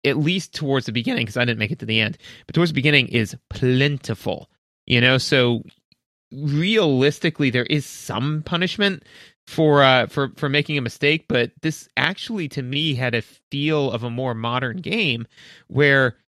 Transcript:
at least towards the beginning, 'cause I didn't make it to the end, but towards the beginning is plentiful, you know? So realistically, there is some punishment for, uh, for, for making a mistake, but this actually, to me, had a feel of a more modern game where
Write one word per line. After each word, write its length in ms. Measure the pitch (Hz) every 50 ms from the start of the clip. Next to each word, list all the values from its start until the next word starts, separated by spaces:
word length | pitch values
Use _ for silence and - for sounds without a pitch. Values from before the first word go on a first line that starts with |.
| -
at 120 | 143 131
least 360 | 151 147 156 185 190 - - -
towards 320 | - 156 135 135 131 -
the 60 | -
beginning, 340 | 110 120 117 - 262 147 120
'cause 100 | - -
I 100 | 127 123
didn't 120 | 123 117
make 140 | 110 107 104
it 80 | - -
to 80 | 113
the 120 | 113 110 110
end, 200 | 110 107 - _ - - - - _
but 80 | - -
towards 160 | 165 175 165
the 60 | 151
beginning 320 | - 127 151 147 139 123
is 280 | - - 120 110 - - - _ _
plentiful, 1000 | - - 131 127 127 127 139 147 147 131 - - 110 - - 107 87 - - _ _ _ _ _ _ _ _
you 160 | - 123 120
know? 160 | 120 127 131
So 460 | 131 - - 151 131 123 120 120 113 - - _ _ _ _ _ _ _ _ _ _ _ _
realistically, 1200 | 143 135 147 147 143 151 170 196 226 214 190 156 135 127 135 147 151 - - 170 156 - 147 131
there 160 | 117 127 120
is 200 | - - 147 127
some 580 | - - - - - - 110 127 147 151 156 156
punishment 580 | - 175 170 180 180 - - 202 202 190 - _ _ - - - - _ _ _
for, 340 | - - - 160 151 143 143 139
uh, 220 | 135 131 127 113
for, 260 | - - 143 139 127 -
for 120 | - -
making 300 | 139 135 147 143 - 151
a 40 | 143
mistake, 440 | 123 113 - - 147 143 156 160 _
but 240 | - - 123 120 113 _ _
this 280 | - 160 156 - - _ _
actually, 500 | - 131 160 196 - - - 226 202 165 139
to 120 | - 147
me, 320 | 127 123 135 147 160 156 135
had 220 | 120 131 123 117
a 80 | 117 - _ _ _ _ _
feel 400 | - 139 143 151 156 151 139 131
of 120 | 104 117 117
a 60 | 120
more 260 | 117 123 131 127 117
modern 420 | 113 113 120 123 127 131 123 110
game 480 | 92 156 160 185 233 208 151 117 117 117 _ _ - - - - - _
where 480 | _ - 131 147 143 139 135 131 123 - _ _